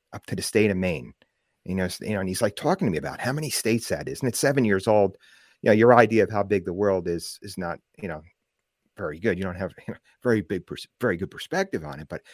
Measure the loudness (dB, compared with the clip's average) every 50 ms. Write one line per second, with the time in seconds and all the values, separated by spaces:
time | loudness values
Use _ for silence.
0 | _ _ -20 -18 _ -8 -8 -6 -6 0 2 2 4 4 2 0 0 -2 -2 -4
1 | -8 -14 -18 _ _ _ _ _ _ _ _ _ _ -6 -2 -2 -2 -2 -4 -8
2 | -6 -4 -4 -4 -2 -4 -2 -2 -2 -2 -2 -2 -2 -2 0 0 0 -2 -2 -2
3 | -4 -6 -10 -6 -6 -4 -4 -4 -6 -6 -6 -4 0 0 0 0 0 -4 -6 -6
4 | -6 -8 -8 -4 -4 -4 -2 0 0 2 2 2 4 4 2 2 4 4 4 6
5 | 4 4 0 _ _ _ _ _ _ _ _ _ 2 4 6 8 8 8 10 8
6 | 8 6 6 4 4 4 2 -4 0 0 0 0 0 -2 -4 0 0 2 0 0
7 | -2 -2 -4 -4 -6 -10 -16 -16 -16 -14 -10 -8 -6 -6 -6 -8 _ _ _ -12
8 | -10 -10 -10 -10 -14 -20 _ _ _ _ _ _ _ _ _ _ _ _ _ -8
9 | -8 -8 -8 -4 -2 -2 -2 -2 -4 -6 -6 -6 -8 -8 -10 -12 -14 -14 -14 -14
10 | _ _ _ _ 0 2 2 2 0 -2 -6 -6 -6 -10 -14 -14 -14 _ _ _
11 | -2 -2 -2 -2 -4 -10 -10 -16 -12 -6 -4 -4 -4 -4 -6 -8 -8 -10 -14 -14
12 | -14 -12 -14 -14 _ -16